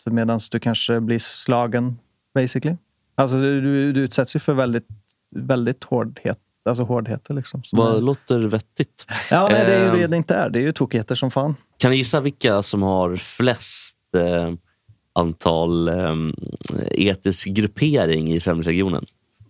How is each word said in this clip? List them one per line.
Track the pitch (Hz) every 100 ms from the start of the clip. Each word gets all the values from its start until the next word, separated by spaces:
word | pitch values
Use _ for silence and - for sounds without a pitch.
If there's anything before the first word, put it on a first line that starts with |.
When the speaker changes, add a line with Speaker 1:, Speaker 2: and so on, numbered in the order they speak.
| -
Speaker 1:
medans | 117 113 113 -
du | 117
kanske | 120 113 - 117
blir | 113 117
slagen, | - - - 123 120 120 123 120 _ _ _
basically. | 139 127 131 143 175 _ _ _
Alltså | - 135 131
du, | 135 139
du, | 135 139 143
du | 135
utsätts | 131 - 127 156
ju |
för | -
väldigt, | 135 123 117 - 107 _ _ _ -
väldigt | 127 131 120 131
hårdhet, | - 123 113 - 104 - _ _ -
alltså | 120
hårdheter, | 120 123 110 113 -
liksom, | 143 - 135
som | - 104
Speaker 2:
Vad | 113 110
Speaker 1:
är |
Speaker 2:
låter | 123 139 - 123
vettigt. | 110 110 - - 123 - - - -
Speaker 1:
Ja, | 170 202
nej, | 214 190
det |
är | 190
ju | 190
Speaker 2:
Ehm, | 180
Speaker 1:
det | 170
det | 170
inte | 160
är. | 190 156
Det | 117
är |
ju | 143
tokigheter | 160 131 117 107
som | 127 131
fan. | 135 143 139 _ -
Speaker 2:
Kan | 127
ni | 131
gissa | 127 156
vilka | 139 139 123 101
som | 98 101
har | 98 92 90 90
flest, | - - 123 117 - - - - _ 90
eh, | 87 85 85 85 _ _ _ _ _
antal, | - 85 85 87 82 85 85 82
ehm, | 87 87 80 80 - - - - - -
etisk | - 98 92 98 92 98
gruppering | 98 104 - 151 139 82 80 80
i | 82
Främlingslegionen? | 92 82 82 87 95 82 - _ _ _